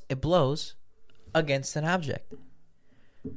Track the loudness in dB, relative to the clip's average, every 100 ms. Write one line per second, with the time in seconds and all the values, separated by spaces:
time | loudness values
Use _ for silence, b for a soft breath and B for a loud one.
0 | -2 -2 4 6 6 2 -4 -10 -16 -16
1 | -16 -16 0 2 4 2 0 0 2 2
2 | 0 -4 -6 -10 -14 -16 -20 -20 -20 -20
3 | -20 -14 -10